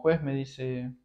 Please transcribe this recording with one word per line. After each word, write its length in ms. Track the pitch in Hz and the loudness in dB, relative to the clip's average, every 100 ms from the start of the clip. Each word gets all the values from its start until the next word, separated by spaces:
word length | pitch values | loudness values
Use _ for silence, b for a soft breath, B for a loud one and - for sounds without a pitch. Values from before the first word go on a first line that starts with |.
juez 220 | 160 165 | 4 4
me 120 | 147 | 2
dice, 580 | 135 135 - 131 127 127 123 | -2 -4 -6 -4 -4 -6 -10